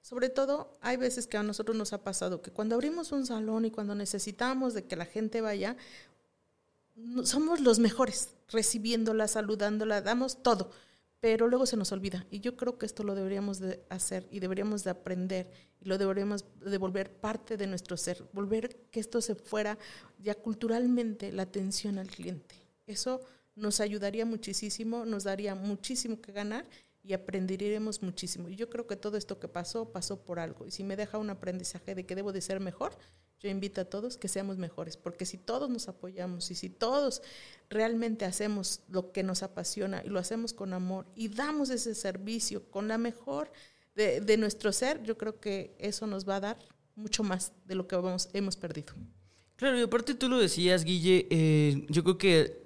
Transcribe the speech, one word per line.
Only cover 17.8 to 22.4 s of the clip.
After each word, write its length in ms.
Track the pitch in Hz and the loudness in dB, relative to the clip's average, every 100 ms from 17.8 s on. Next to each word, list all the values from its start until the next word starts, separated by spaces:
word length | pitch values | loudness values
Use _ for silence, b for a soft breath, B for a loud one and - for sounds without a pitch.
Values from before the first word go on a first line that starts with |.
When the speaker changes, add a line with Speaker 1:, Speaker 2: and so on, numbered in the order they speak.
| - 175 | -4 -4
Speaker 1:
ser, 260 | - 175 - | -2 -4 -6
volver 420 | 196 196 220 240 - - | -6 0 0 -2 -8 -8
que 100 | 233 | -6
esto 220 | 214 240 | -2 -2
se 120 | 226 | 0
fuera 440 | 202 - 214 208 208 B B B _ | -4 -2 -2 0 -4 B B B _
ya 160 | 202 | -4
culturalmente, 1000 | 208 - 214 226 226 247 247 233 214 196 | -4 -2 -2 2 4 4 4 2 -2 -6
la 120 | 190 | -4
atención 540 | 190 202 190 - 208 196 | -2 -2 -2 -2 -2 -4
al 100 | 190 | -6
cliente. 480 | - 170 175 | -8 -8 -8